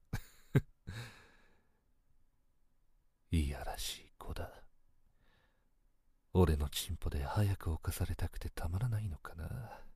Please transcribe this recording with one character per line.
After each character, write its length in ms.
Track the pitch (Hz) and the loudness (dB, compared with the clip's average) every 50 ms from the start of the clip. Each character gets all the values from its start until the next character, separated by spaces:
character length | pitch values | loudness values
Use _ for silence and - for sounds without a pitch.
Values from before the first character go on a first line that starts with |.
| - - - - - - - - - - - | -12 -6 -6 -6 -6 -8 -20 -20 -2 2 4
<laughs> 100 | 139 - - - _ - 92 95 113 117 - - - - - - - - - - _ _ _ _ _ _ _ _ _ _ _ - - - _ _ _ _ _ _ _ _ _ _ _ _ _ _ _ _ _ _ _ _ - | 4 4 2 -14 _ -14 -12 -10 -10 -10 -12 -14 -18 -20 -20 -20 -20 -20 -20 -20 _ _ _ _ _ _ _ _ _ _ _ -20 -20 -20 _ _ _ _ _ _ _ _ _ _ _ _ _ _ _ _ _ _ _ _ 0
い 180 | 82 80 73 69 | 2 2 2 2
や 140 | 71 - - | -2 -4 -6
ら 120 | - - | -6 -6
し 220 | - - - - - | -6 -6 -6 -8 -10
い 140 | - - - | -12 -18 -18
子 160 | - - - | -14 -10 -8
だ。 180 | - - - - - - - - - - - - - - - - _ _ - - - _ _ _ _ _ _ _ _ _ _ _ _ _ _ _ _ _ _ _ | -6 -6 -8 -8 -10 -16 -20 -20 -20 -20 -20 -20 -20 -20 -20 -20 _ _ -20 -20 -20 _ _ _ _ _ _ _ _ _ _ _ _ _ _ _ _ _ _ _
俺 240 | - 92 90 80 78 | 6 8 8 8 8
の 140 | 73 73 73 | 4 2 0
チ 200 | - - - - | -2 -4 -4 -4
ン 40 | 82 | -4
ポ 140 | - - - | -2 -2 -2
で 140 | - 69 69 | 0 0 0
早 320 | - - 107 104 98 95 | 2 2 4 4 4 4
く 160 | - - - | 2 0 -2
犯 200 | 80 - - - | -2 0 -2 -2
さ 140 | - - 90 | 0 0 0
れ 80 | - - | 0 0
た 140 | - - - | 0 0 -2
く 100 | - - | -2 -4
て 100 | - - | -6 -6
た 200 | - - - 82 | -4 -4 -2 0
ま 100 | 87 98 | 0 0
ら 100 | 127 123 | 0 2
な 120 | 110 107 | 0 0
い 80 | 110 101 | 0 -2
の 100 | 78 - | -4 -6
か 160 | - - - | -8 -10 -8
な。 480 | 82 - - - 123 117 - - - - - - | -6 -6 -6 -4 -6 -6 -8 -10 -12 -14 -14 -16